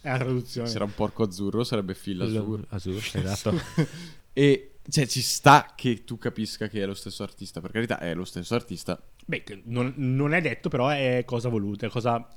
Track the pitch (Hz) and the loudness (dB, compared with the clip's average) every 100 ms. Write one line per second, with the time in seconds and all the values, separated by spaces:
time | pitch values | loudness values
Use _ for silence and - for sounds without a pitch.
0 | - 127 127 127 - 123 117 113 104 101 | 0 0 0 -2 -2 -6 -4 -2 -2 0
1 | 107 - 110 90 98 101 120 110 95 95 | -2 0 -2 0 -2 0 0 0 -2 -6
2 | - 92 110 110 104 107 95 101 95 95 | -6 -2 0 0 -2 -4 -6 -6 -4 -4
3 | - 98 92 101 110 165 - - 147 165 | -2 -2 -2 0 0 0 0 -2 -2 -4
4 | 170 - - - 143 139 - - - 151 | -14 -16 -6 4 6 6 0 -16 -2 0
5 | 131 131 - - 147 143 - - 127 110 | 0 0 -2 6 10 10 8 -2 0 0
6 | - 117 123 - 107 - 107 107 98 98 | -4 -6 -4 -4 -6 -4 -4 -2 -2 -4
7 | 98 - 101 - 98 - 87 104 117 - | -8 -8 -10 -10 -12 -10 -4 -2 -2 -2
8 | 85 82 92 - 85 120 - 175 - 87 | -2 -4 -4 -8 -2 -2 -2 -10 -6 -8
9 | - - - - - 101 113 120 123 139 | -8 -16 -8 -8 -8 -14 -4 -2 -2 0
10 | 131 131 147 170 151 117 175 135 127 147 | 0 2 2 2 0 -2 -2 2 2 2
11 | 131 127 120 120 120 113 101 101 110 123 | 2 2 0 -2 0 0 -2 -4 -4 -2
12 | 117 117 - | 0 0 -4